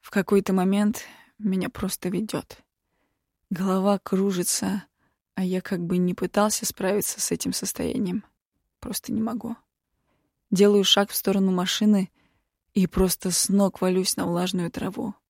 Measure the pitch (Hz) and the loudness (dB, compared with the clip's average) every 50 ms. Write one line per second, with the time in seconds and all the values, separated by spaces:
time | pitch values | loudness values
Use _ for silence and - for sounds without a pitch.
0 | _ - - 202 185 - 202 202 196 - 190 190 180 190 196 202 208 208 220 - | _ -2 -2 -2 0 4 2 2 4 4 2 2 2 2 2 4 2 2 0 -2
1 | - - - - - _ _ _ 208 208 190 190 202 247 - - - 190 - - | -10 -16 -20 -20 -20 _ _ _ -2 -2 0 0 -2 -4 -6 -6 -6 -6 -6 -4
2 | - 185 202 - 220 214 - 139 - _ - - _ _ _ _ _ _ _ _ | -6 -4 -2 -2 -4 -4 -6 -8 -8 _ -20 -20 _ _ _ _ _ _ _ _
3 | _ _ _ _ _ _ _ _ _ _ 190 165 190 196 185 190 190 202 202 190 | _ _ _ _ _ _ _ _ _ _ -6 -2 0 0 0 2 2 2 2 0
4 | _ - - 190 196 202 190 180 175 - - - 208 190 190 202 - _ _ _ | _ -2 0 0 2 2 0 0 -2 -2 -2 -2 -2 -2 -4 -4 -6 _ _ _
5 | _ _ _ _ _ _ _ - 185 180 185 185 - - 196 170 175 170 180 180 | _ _ _ _ _ _ _ -4 -2 0 -2 -2 -4 -4 -6 -4 -2 -2 0 2
6 | 180 180 175 - 196 180 - 208 208 214 - - - - - - 190 185 202 208 | 2 0 0 -2 -4 -2 0 2 2 2 0 -2 -4 -8 -6 -2 -2 0 0 0
7 | - - - - - - - - - 180 180 - - 190 - - - - - - | -2 -4 -4 -6 -4 -4 -4 -4 -4 -4 -4 -4 -6 -8 -6 -4 -4 -2 -2 -2
8 | 208 180 180 214 - _ _ _ _ _ _ _ _ _ _ _ - - 202 - | -2 -2 -4 -6 -8 _ _ _ _ _ _ _ _ _ _ _ -12 -10 -10 -8
9 | - - - 226 220 226 - 202 - - 233 _ _ _ _ _ _ _ _ _ | -6 -6 -4 -4 -4 -4 -4 -6 -8 -10 -12 _ _ _ _ _ _ _ _ _
10 | _ _ _ _ _ _ _ _ _ _ 208 175 202 208 208 202 196 - - 202 | _ _ _ _ _ _ _ _ _ _ 4 6 6 6 6 6 4 4 4 2
11 | 202 - - - - 196 190 196 196 190 185 180 180 185 - - 214 214 208 196 | 2 0 -2 -4 -2 0 0 2 2 2 2 0 0 -2 -2 2 4 4 6 4
12 | 190 - _ _ _ _ _ _ _ _ _ _ _ _ _ 208 185 170 - - | 2 -2 _ _ _ _ _ _ _ _ _ _ _ _ _ 0 0 2 2 2
13 | 190 180 - - - 190 175 - - - 190 196 202 185 - - - 185 185 185 | 2 2 2 -2 -4 -2 -2 0 0 2 4 4 4 2 0 0 0 2 2 2
14 | 185 - - - 180 170 170 175 180 185 180 180 175 170 - 175 - 190 190 - | 0 0 -2 -4 -2 -2 0 0 -2 -2 -2 -2 -4 -4 -6 -6 -8 -6 -6 -6
15 | - 214 202 _ _ | -8 -8 -10 _ _